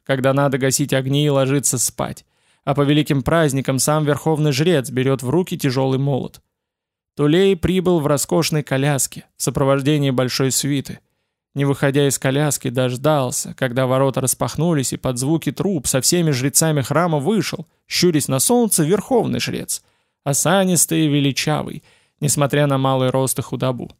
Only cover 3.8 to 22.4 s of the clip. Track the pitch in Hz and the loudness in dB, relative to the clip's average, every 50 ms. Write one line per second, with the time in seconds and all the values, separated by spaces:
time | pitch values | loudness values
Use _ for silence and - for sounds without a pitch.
3.8 | - - 151 156 156 143 147 139 - 160 160 143 151 151 139 120 160 180 175 143 | 0 0 0 2 2 0 0 0 0 0 0 2 2 0 2 2 2 2 2 0
4.8 | 120 135 120 123 131 135 135 120 127 120 135 175 185 - 185 - - 143 120 135 | 0 -2 -2 -2 0 0 0 -2 -2 0 0 0 0 -2 -4 -4 -2 -2 0 0
5.8 | 135 135 131 131 139 143 139 123 - - - - _ _ _ _ _ _ _ _ | 0 0 0 0 0 -2 -2 -2 -4 -8 -12 -18 _ _ _ _ _ _ _ _
6.8 | _ _ _ _ _ _ _ - 143 147 151 180 196 196 196 165 - 160 180 185 | _ _ _ _ _ _ _ 0 2 4 4 4 4 4 2 0 0 -2 0 0
7.8 | 170 185 180 170 143 147 147 139 - - 180 175 156 - 165 151 143 - 135 135 | 2 2 2 2 2 2 0 0 0 0 0 0 0 0 -2 -2 -2 -2 -2 0
8.8 | 135 147 143 135 - - - - - _ _ - - - 123 151 143 135 139 139 | 0 0 0 0 -2 -6 -8 -12 -20 _ _ -8 -6 -4 -2 0 2 2 2 2
9.8 | 135 139 151 147 143 139 127 123 131 123 - - 139 131 123 - - 139 147 139 | 2 2 2 2 2 0 0 0 0 0 0 0 0 0 0 -2 -2 -2 -2 -4
10.8 | - - - - _ _ _ _ _ _ _ _ _ _ - 139 143 139 139 - | -4 -6 -12 -18 _ _ _ _ _ _ _ _ _ _ -4 -2 0 0 0 0
11.8 | - 139 131 143 143 139 127 - - 135 131 143 151 147 131 - - 131 120 131 | 0 0 2 2 2 2 0 0 -2 0 0 0 0 0 -2 -4 -4 -4 -2 -2
12.8 | 127 127 123 123 135 151 156 147 131 123 - - - - - - 135 127 120 127 | -2 -2 -2 -2 0 0 2 2 0 -2 -4 -6 -8 -8 -8 -4 -4 -4 -2 -2
13.8 | 131 123 131 131 139 135 123 - 127 123 - - 131 123 - - 151 175 165 147 | 0 0 2 2 2 0 0 -2 -2 -2 -2 -2 -4 -4 -2 -2 0 0 0 0
14.8 | 127 - - 151 - 131 131 120 131 139 165 156 - 151 127 - 151 196 202 151 | -2 -4 -6 -6 -4 -4 -4 -2 -2 -2 -2 -2 -2 -4 -4 -4 -2 -2 -2 -2
15.8 | 117 - - 131 123 - - 180 170 156 143 120 127 143 - - 160 160 151 147 | -2 -2 -2 0 0 0 0 2 2 0 0 0 0 0 2 2 2 2 2 0
16.8 | 127 - 143 151 175 175 160 147 131 165 226 208 156 - - - 160 _ _ _ | 0 0 0 2 2 2 0 0 0 0 0 0 0 -2 -6 -10 -12 _ _ _
17.8 | _ - - - - 180 165 151 - - 135 131 - - 240 247 240 214 - - | _ -6 -2 2 2 4 2 2 0 0 0 0 2 2 2 2 2 2 2 0
18.8 | 156 147 196 214 - - 269 233 175 131 123 120 - - - - - - - - | 2 2 0 0 0 0 0 0 0 0 -2 -4 -4 -4 -6 -8 -8 -8 -10 -10
19.8 | _ _ _ _ _ _ _ _ - 139 143 - - 151 180 196 190 185 180 151 | _ _ _ _ _ _ _ _ -4 -2 -2 0 0 2 2 2 2 2 2 2
20.8 | - - 165 160 160 151 143 147 139 139 131 - - 156 151 143 - - - 151 | 0 0 0 0 2 2 2 2 2 0 0 -2 -2 -2 -2 -2 -4 -6 -10 -14
21.8 | - _ _ _ _ _ _ - - 143 - 151 | -16 _ _ _ _ _ _ -4 -4 -2 0 0